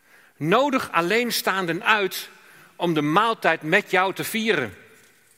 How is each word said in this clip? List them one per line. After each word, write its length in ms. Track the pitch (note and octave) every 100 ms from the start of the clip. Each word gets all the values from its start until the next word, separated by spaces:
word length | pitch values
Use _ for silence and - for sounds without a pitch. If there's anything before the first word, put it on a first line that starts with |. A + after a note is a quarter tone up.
| _ - _ -
Nodig 540 | D3+ A3 C#4+ C4 -
alleenstaanden 920 | E3+ E3+ A3+ A#3+ - G#3 F#3+ E3+ E3
uit 460 | - G#3+ F#3+ - - - - - - -
om 180 | F3
de 80 | D#3
maaltijd 600 | D3 F3+ A3+ A3 F3 D#3+
met 300 | D#3 G3+ -
jou 220 | F#3 F#3+
te 100 | F#3
vieren. 500 | D3 A3 A3 E3 A2 - - - _ _ _